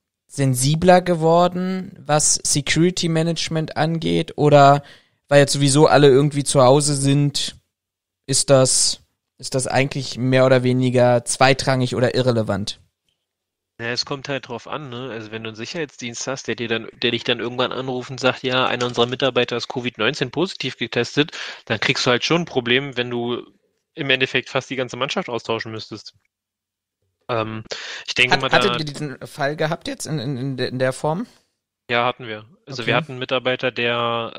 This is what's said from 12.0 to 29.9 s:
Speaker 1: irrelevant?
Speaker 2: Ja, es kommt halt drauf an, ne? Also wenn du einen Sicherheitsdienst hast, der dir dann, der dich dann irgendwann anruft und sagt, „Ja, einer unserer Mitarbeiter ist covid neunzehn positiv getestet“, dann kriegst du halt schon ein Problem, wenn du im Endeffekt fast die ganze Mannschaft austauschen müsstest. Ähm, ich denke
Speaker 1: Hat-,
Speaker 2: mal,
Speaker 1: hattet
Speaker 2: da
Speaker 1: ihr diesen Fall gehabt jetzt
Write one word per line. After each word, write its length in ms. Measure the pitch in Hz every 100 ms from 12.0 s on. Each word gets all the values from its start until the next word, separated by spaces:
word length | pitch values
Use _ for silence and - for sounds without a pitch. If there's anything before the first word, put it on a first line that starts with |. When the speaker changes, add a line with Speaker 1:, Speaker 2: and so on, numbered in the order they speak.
| 123 -
Speaker 1:
irrelevant? 680 | 127 117 110 98 98 - _ _ _ _ _ _ _ _ _ -
Speaker 2:
Ja, 120 | 117
es 140 | 123 -
kommt 220 | 139 127
halt 200 | 135 -
drauf 200 | 117 -
an, 220 | 123 143
ne? 220 | 120 131
Also 180 | 113 110
wenn 140 | 110
du 60 | 113
einen 60 | 107
Sicherheitsdienst 720 | 110 175 147 - 120 117 -
hast, 220 | 135 -
der 80 | 110
dir 120 | 117
dann, 220 | 113 113 -
der 80 | 120
dich 120 | 117
dann 160 | - 120
irgendwann 320 | 117 123 123
anruft 380 | - 131 123 120
und 100 | 127
sagt, 220 | 127 123
„Ja, 240 | 127 127 127
einer 220 | 123 123
unserer 180 | 123 117
Mitarbeiter 500 | 127 135 123 120 120
ist 120 | -
covid 320 | 127 120 -
neunzehn 320 | 110 147 131
positiv 460 | 139 185 - 131 -
getestet“, 600 | 120 123 120 - 151 - - - -
dann 140 | 110
kriegst 240 | - 127
du 60 | 135
halt 160 | 120 -
schon 160 | 165
ein 40 | 165
Problem, 520 | 131 120 123 143 123
wenn 140 | 123
du 340 | 120 120 120 - _ _ _ _
im 160 | - 139
Endeffekt 400 | 131 131 131 -
fast 220 | 135 -
die 60 | 131
ganze 200 | 127 123
Mannschaft 320 | 131 208 175
austauschen 420 | 117 - 113 117
müsstest. 440 | 110 - 107 - _ _ _ _ _ _ _ _ _ _ _ -
Ähm, 340 | 117 110 110 - - - - -
ich 80 | -
denke 180 | 123
Speaker 1:
Hat-, 80 | -
Speaker 2:
mal, 100 | 131
Speaker 1:
hattet 200 | - 123
Speaker 2:
da 80 | 120
Speaker 1:
ihr 60 | 147
diesen 420 | 143 147 127 127
Fall 280 | - 139 156
gehabt 320 | 156 170
jetzt 200 | -